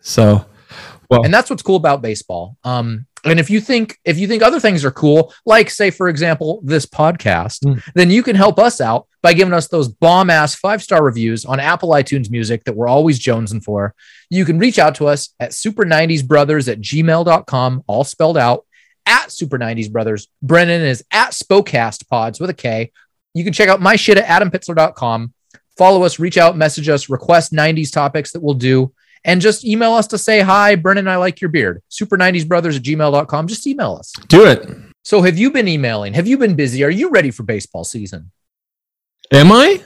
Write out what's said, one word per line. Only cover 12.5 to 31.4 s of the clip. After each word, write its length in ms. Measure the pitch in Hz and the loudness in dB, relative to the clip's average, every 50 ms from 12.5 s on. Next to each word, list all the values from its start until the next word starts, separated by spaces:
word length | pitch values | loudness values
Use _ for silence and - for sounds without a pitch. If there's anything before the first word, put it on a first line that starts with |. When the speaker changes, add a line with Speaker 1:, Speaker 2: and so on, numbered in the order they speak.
| 117 110 _ | -4 -6 _
Speaker 2:
that 100 | 131 110 | -8 -6
we're 140 | 104 120 120 | -4 -2 0
always 320 | 127 143 156 160 147 120 | 2 2 2 2 0 0
jonesing 420 | - 127 117 113 113 101 107 113 | 0 -2 -2 -2 -4 -6 -8 -10
for. 320 | - - 104 101 101 101 - _ _ _ _ _ _ _ | -8 -6 -6 -6 -6 -6 -8 _ _ _ _ _ _ _
You 160 | 170 185 190 | -2 -2 0
can 120 | 147 165 165 | 0 0 0
reach 200 | 208 254 226 - | 0 0 2 2
out 160 | 165 151 151 | 2 2 2
to 140 | - 147 147 | 0 -2 -2
us 260 | 147 143 - - _ _ | -2 -2 -4 -14 _ _
at 120 | 123 - | -12 -10
super 320 | - - - 220 208 - 208 | -10 -8 -8 -8 -4 -2 0
nineties 380 | 170 160 151 160 165 165 151 | 0 2 0 2 0 -2 -2
brothers 460 | 135 123 151 147 139 143 156 151 131 123 | 0 2 2 2 2 2 0 -2 -2 -4
at 120 | 110 107 | -6 -8
gmail 440 | 104 - 139 151 160 165 160 165 170 | -8 -6 -2 -2 0 2 2 0 2
dot 220 | 175 165 - - | 2 0 0 0
com, 360 | - - 127 127 127 127 131 - - | -4 -4 -4 -2 -2 -4 -6 -6 -6
all 160 | 104 117 143 | -4 -4 -4
spelled 340 | - - _ 160 156 170 151 | -4 -2 _ -2 0 2 0
out, 260 | 123 120 - - _ _ _ _ _ _ _ _ _ | 0 0 0 -2 _ _ _ _ _ _ _ _ _
at 280 | - 226 262 330 - | 0 0 0 0 -4
Super 260 | - - 180 143 139 131 | -12 -12 -10 -8 -6 -6
Nineties 300 | 123 113 113 113 110 107 | -6 -6 -6 -8 -8 -6
Brothers. 400 | 107 117 110 113 107 107 - _ _ _ | -6 -4 -4 -4 -6 -6 -10 _ _ _
Brennan 420 | - 131 160 170 175 170 170 170 | -4 0 2 2 2 2 0 -2
is 220 | 160 143 127 110 - _ | -2 -2 -4 -6 -8 _
at 220 | - 214 240 254 | -2 -2 -2 -2
Spokecast 760 | - - - _ 190 202 - - - 127 117 113 107 - - _ | -4 -12 -4 _ 0 0 2 0 -2 -2 -2 -2 -6 -12 -8 _
Pods 300 | 131 117 110 117 110 - | -4 -4 -4 -4 -6 -8
with 100 | 165 185 | -8 -10
a 60 | - | -10
K. 380 | - - 123 110 110 117 113 _ _ _ _ _ _ _ _ _ | -8 -6 -6 -4 -4 -6 -8 _ _ _ _ _ _ _ _ _
You 80 | 165 | -6
can 100 | 170 202 | -6 -6
check 160 | 156 - 214 185 | 0 0 2 2
out 140 | 190 202 | 2 2
my 140 | 180 190 226 | 2 0 0
shit 200 | - - - 208 | 2 2 4 2
at 80 | 196 220 | 2 4
adam 260 | - 170 185 196 185 | 2 0 0 0 0
pitzer 240 | 160 185 - - 170 | -4 -8 -10 -4 0
dot 200 | 160 156 160 - | 0 0 0 -2
com. 400 | - 127 120 113 113 117 123 _ _ _ _ _ _ _ _ _ | -6 -6 -6 -6 -6 -8 -12 _ _ _ _ _ _ _ _ _
Follow 280 | - 180 185 196 185 180 | 4 4 4 6 4 2
us, 160 | 175 - - | 0 -2 -2
reach 180 | 160 175 165 185 | -6 -2 2 4
out, 180 | 170 165 180 | 4 4 4
message 320 | 160 156 151 - - 147 151 | 2 -2 -2 -2 -4 -2 -2
us, 220 | 151 139 - - | -2 -2 -2 -6
request 420 | 135 127 - - 170 170 156 - | -10 -8 0 2 2 2 2 0
nineties 380 | - 156 151 160 160 160 156 143 | -2 -2 0 0 0 -2 -4 -4
topics 400 | - 156 143 143 139 156 147 - | -2 -2 -2 -2 -2 -4 -8 -8
that 100 | - 175 | -12 -6
we'll 140 | 165 147 143 | -4 -4 -4
do, 380 | 127 120 131 131 131 131 131 _ _ _ _ _ _ _ | -2 0 0 2 2 0 -2 _ _ _ _ _ _ _
and 160 | 170 180 180 | -2 0 2
just 240 | 175 220 208 - - | 2 0 0 0 -4
email 300 | 233 214 220 233 226 226 | -4 -2 0 0 2 2
us 120 | 233 214 | 0 0
to 100 | 220 - | -2 -6
say, 260 | 196 - - 220 214 | -6 -2 2 2 2
"Hi, 340 | 196 190 190 202 202 208 208 | 4 4 4 4 4 4 2
Brennan, 320 | 175 160 185 196 202 196 190 | 2 2 0 0 0 0 -2
I 80 | 185 | -2
like 240 | 180 180 185 - - | 0 -2 -2 -4 -6